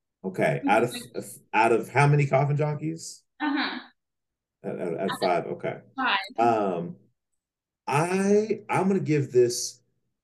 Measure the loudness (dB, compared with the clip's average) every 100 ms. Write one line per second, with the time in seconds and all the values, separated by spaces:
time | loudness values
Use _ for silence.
0 | _ _ -8 -2 0 0 2 2 0 -4
1 | -12 -12 -12 -14 _ 2 4 2 0 2
2 | 4 4 4 2 2 0 -2 -4 -6 -10
3 | -12 -18 _ -8 -4 -2 -4 -8 -14 _
4 | _ _ _ _ _ _ -10 -6 -6 -4
5 | -4 -2 0 0 -2 -6 -8 -8 -12 -4
6 | -2 -2 -2 0 2 2 0 -2 -6 -12
7 | _ _ _ _ _ _ _ _ -2 0
8 | 0 0 4 4 2 -4 -2 0 2 0
9 | 2 0 2 4 4 2 -8 -10 _ _
10 | _ _